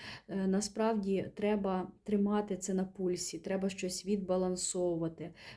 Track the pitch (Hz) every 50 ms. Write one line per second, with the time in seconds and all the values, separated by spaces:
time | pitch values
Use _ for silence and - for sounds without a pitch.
0 | - - - - - - - 196 190 190 190 196 208 - - 220 220 226 226 214
1 | 196 196 196 185 - 190 - - 208 208 214 202 196 196 185 185 185 - - -
2 | _ - 208 202 202 202 208 208 208 - 190 180 - - 190 185 190 185 - -
3 | 185 180 180 170 - - - 165 - - 190 196 190 196 190 - 190 180 185 -
4 | - 190 214 202 190 180 185 185 185 185 185 180 - - - 185 180 175 170 165
5 | 165 165 165 - 151 170 170 - - - -